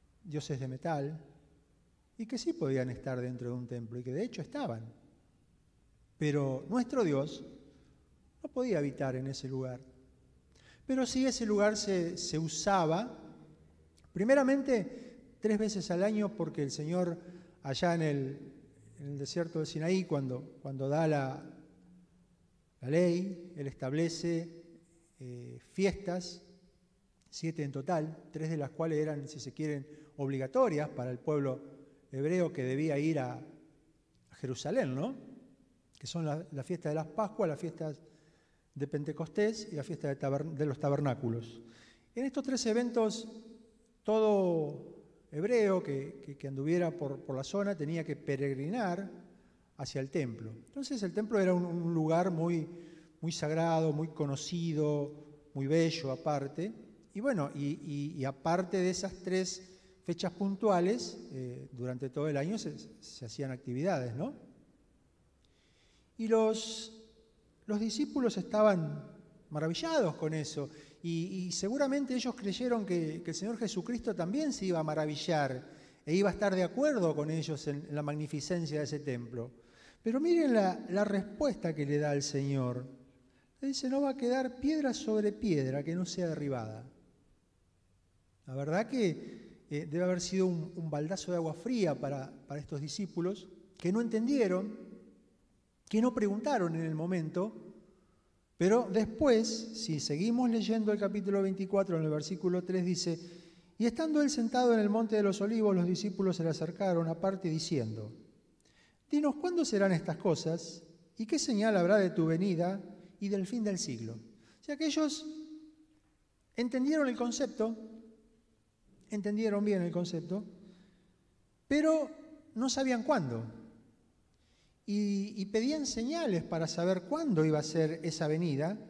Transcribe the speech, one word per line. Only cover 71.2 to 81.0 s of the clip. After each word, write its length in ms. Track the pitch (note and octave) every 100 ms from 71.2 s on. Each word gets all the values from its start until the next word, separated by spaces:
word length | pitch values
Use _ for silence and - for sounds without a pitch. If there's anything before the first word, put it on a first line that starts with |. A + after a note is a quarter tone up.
| F3+ F#3+ F3+
y 60 |
seguramente 600 | - G3 C#4 C#4 C#4+ C4+
ellos 200 | B3+ B3+
creyeron 520 | - G3 - B3 A#3 F#3+
que, 360 | F3 D#3 D#3+
que 100 | E3+
el 20 |
Señor 240 | D#3 G3+ A3+
Jesucristo 560 | G#3+ F#3 E3+ A#3+ A#3
también 400 | F3+ E3+ C4+ D4+
se 100 | A3
iba 140 | F#3+ E3
a 40 |
maravillar 800 | D#3 D3+ D3+ D3 - D#3 C3+ B2+ - - - - -
e 80 |
iba 160 | F3+ G3
a 20 |
estar 220 | - F#3
de 80 | F#3
acuerdo 520 | F3 G#3 D4+ B3 E3
con 160 | D3 D3+
ellos 360 | D#3+ D3+ C#3+ D3+
en, 180 | C#3+ D#3+
en 60 |
la 80 | D3
magnificencia 760 | D3 D3+ D3+ D3 - F3 D#3+ D3+
de 60 |
ese 160 | D3 D3
templo. 500 | C#3 A#2+ A#2 A#2+ B2 - - - - -
Pero 160 | A3+ B3+
miren 360 | E4+ E4+ D4
la, 280 | A3+ F#3+ F3 -
la 160 | F#3